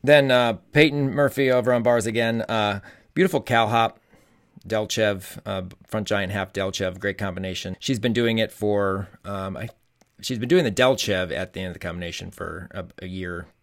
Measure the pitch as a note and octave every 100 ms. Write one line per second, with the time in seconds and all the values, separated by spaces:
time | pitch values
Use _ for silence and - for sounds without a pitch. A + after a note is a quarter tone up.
0 | C3 D3 C3+ B2 A#2+ G#2 _ D3+ D#3 C#3+
1 | C#3 C#3+ C#3 - C3+ B2+ A#2+ B2 A#2 A#2+
2 | G#2+ A2+ A#2 A2+ - A2+ G#2 G2+ - -
3 | _ - F#3 C#3 - A#2+ A2 A#2 A2+ -
4 | _ _ _ _ _ - F#2 G#2+ G#2+ -
5 | G#2+ G2 F#2 - - G2 F2+ - _ A2
6 | G#2 G2+ G2 G#2 F#2+ G2 F#2+ - F#2+ F#2
7 | G2 F#2 G2 F#2 F#2+ F2 F#2 F#2 - B2
8 | B2 A2+ A#2 A2+ A2 - G#2 G2+ G2 F#2+
9 | G2 - G2 G2 F#2+ E2 A#2 _ _ _
10 | _ _ - B2 B2 F3+ C3+ F#2+ B2+ C3
11 | - F#2 F2+ D2 F#2 F#2+ F#2 E2 F2 F2
12 | F2 - F2+ - E2 E2 F2+ G2 F2 -
13 | F#2 F#2 F2+ F2 - _